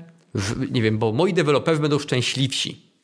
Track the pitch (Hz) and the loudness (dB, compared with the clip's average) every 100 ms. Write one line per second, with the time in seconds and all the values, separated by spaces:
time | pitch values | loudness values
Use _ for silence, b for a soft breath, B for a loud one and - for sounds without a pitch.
0 | - - _ 107 98 117 135 127 110 110 | -10 -20 _ -4 -2 -2 -2 0 2 2
1 | 113 113 190 180 147 139 165 156 151 143 | 2 2 2 2 2 2 2 0 2 0
2 | - 127 - 127 135 - - - _ _ | 0 -2 0 -2 -2 -2 -6 -10 _ _